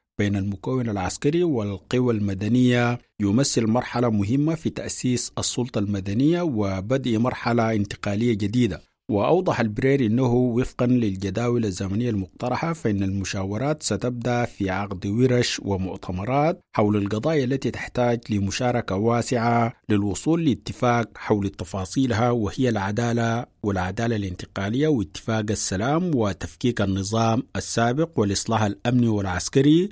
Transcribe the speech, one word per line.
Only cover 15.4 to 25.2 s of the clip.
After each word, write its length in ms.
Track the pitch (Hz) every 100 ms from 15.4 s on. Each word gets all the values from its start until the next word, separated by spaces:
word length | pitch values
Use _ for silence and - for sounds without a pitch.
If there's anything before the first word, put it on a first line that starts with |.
| 120 -
ومؤتمرات 960 | - 95 92 92 - 90 104 139 156 180 _ -
حول 220 | 107 104
القضايا 460 | 101 107 143 156
التي 280 | 123 135 120
تحتاج 480 | - - - 120 120 -
لمشاركة 640 | 104 98 - 123 120 - 95
واسعة 800 | 113 120 - 123 117 117 117 - -
للوصول 560 | 104 101 92 151 170 160
لاتفاق 640 | 104 - - 123 120 113 -
حول 340 | - 104 98
تفاصيلها، 840 | - 92 98 92 143 131 107 120
وهي 380 | 120 98 - 127
العدالة 760 | 107 98 104 117 117 117 117 - _
والعدالة 520 | 107 95 90 101 117 110
الانتقالية 720 | 95 87 - - 98 123 156
واتفاق 580 | 131 92 -